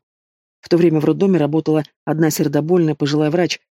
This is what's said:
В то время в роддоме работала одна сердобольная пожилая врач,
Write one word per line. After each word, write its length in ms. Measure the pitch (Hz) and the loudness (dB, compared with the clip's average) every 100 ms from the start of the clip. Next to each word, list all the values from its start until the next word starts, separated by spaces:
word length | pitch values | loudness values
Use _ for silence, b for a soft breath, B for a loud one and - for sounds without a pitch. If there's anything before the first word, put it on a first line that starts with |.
| _ _ _ _ _ _ | _ _ _ _ _ _
В 80 | - | -2
то 80 | 170 | 2
время 240 | 170 156 | 2 2
в 40 | |
роддоме 340 | 151 151 196 175 | 0 0 0 2
работала 460 | 143 160 156 156 151 _ | 0 -2 -2 -2 -4 _
одна 260 | - 151 160 | -6 -2 -2
сердобольная 640 | 147 151 147 151 180 160 | 0 -2 -2 0 2 0
пожилая 360 | 147 143 151 151 | -2 -2 0 0
врач, 300 | 175 165 - _ | 0 -2 -4 _